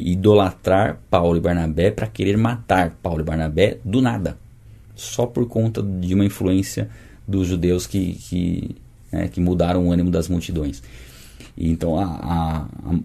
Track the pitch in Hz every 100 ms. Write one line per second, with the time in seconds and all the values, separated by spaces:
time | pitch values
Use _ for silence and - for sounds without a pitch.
0 | 82 90 104 104 92 - 90 95 101 -
1 | - 92 87 85 87 87 80 78 92 110
2 | 110 - 95 104 113 120 - 98 85 -
3 | 85 80 78 80 80 78 104 - 120 117
4 | 131 113 85 - - - - - - -
5 | - - 120 127 120 113 110 110 101 92
6 | 90 95 101 - 95 95 95 - 104 -
7 | - - - 98 92 92 87 90 - 101
8 | 90 87 - 90 87 87 - - - -
9 | - 82 87 - 87 90 85 90 87 87
10 | 90 87 82 87 - 85 73 - - -
11 | - - - - - - 82 85 85 80
12 | 95 80 - 85 80 80 - - - 85